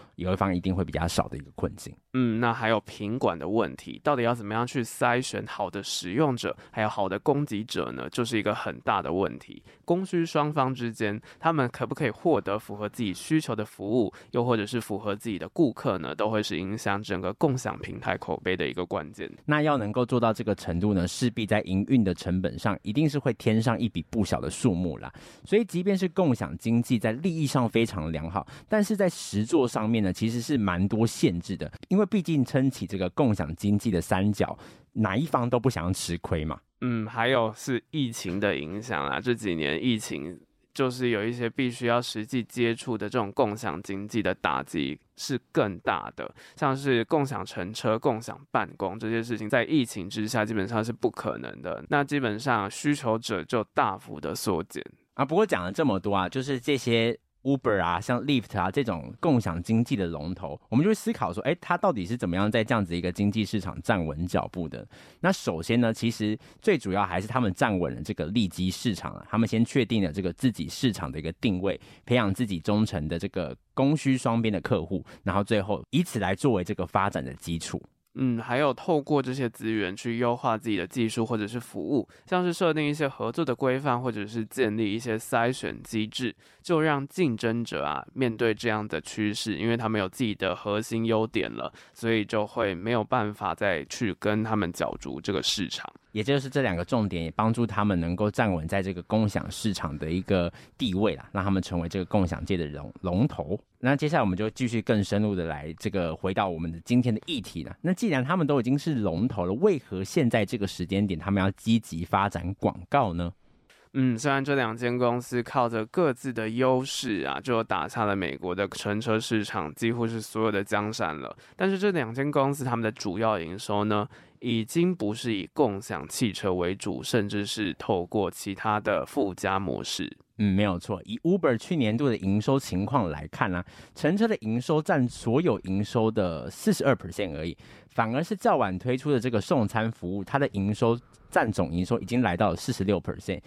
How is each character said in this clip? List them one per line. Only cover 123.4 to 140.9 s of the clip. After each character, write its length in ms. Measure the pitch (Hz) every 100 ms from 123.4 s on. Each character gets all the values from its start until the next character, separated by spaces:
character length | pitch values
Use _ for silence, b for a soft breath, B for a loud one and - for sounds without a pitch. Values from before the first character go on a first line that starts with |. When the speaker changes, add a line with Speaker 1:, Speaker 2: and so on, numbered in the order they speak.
Speaker 2:
营 180 | 82 95
收 240 | - 104
呢， 240 | 107 104 104 B B B
已 260 | 120 117
经 300 | 107 170 175
不 180 | 175 104
是 220 | 110 120
以 100 | 104 -
共 300 | - 131 98
享 240 | - 90 76
汽 260 | - 120
车 220 | 87 101
为 180 | 90 87
主， 300 | 98 104 65
甚 260 | - 120 104
至 160 | 104
是 300 | 101 - 101 -
透 300 | - 98 87
过 240 | 110 90
其 240 | - -
他 240 | 95 110 107
的 260 | 110 90
附 300 | - - 101
加 240 | 90 98 95
模 240 | 95 53
式。 340 | - - 78 - _ -
Speaker 1:
嗯， 160 | 104
没 80 | 95
有 160 | 104 87
错。 240 | - 95
以 140 | - 110
Uber 340 | 165 190 160 117
去 160 | -
年 200 | 170 110
度 140 | 113 143
的 80 | 110
营 240 | 95 101
收 200 | 107 135
情 260 | - 90 104
况 240 | 131 92
来 160 | 76 76
看 260 | - 110
啊， 100 | 87 - B B -
乘 200 | 151 196
车 100 | 226
的 100 | 214
营 240 | 107 113
收 200 | - 151
占 260 | 151 160 123
所 340 | - 117 123
有 160 | 170 104
营 200 | 92 95
收 240 | 104 123 110
的 380 | 110 90 78 69
四 240 | - -
十 120 | 190
二 100 | 139
percent 420 | 117 87 - 95 73
而 80 |
已， 140 | 82 - B B B
反 260 | - 113
而 80 | 127
是 140 | 170 208
较 200 | 240 165
晚 220 | 104 92
推 180 | 123 127
出 140 | 147
的 80 | 135
这 100 | 120
个 120 | 113
送 260 | - 139 104
餐 240 | 113 113
服 260 | - 90 98
务， 60 |
它 140 | 95 139
的 100 | 139
营 200 | 98 98
收 260 | 104 117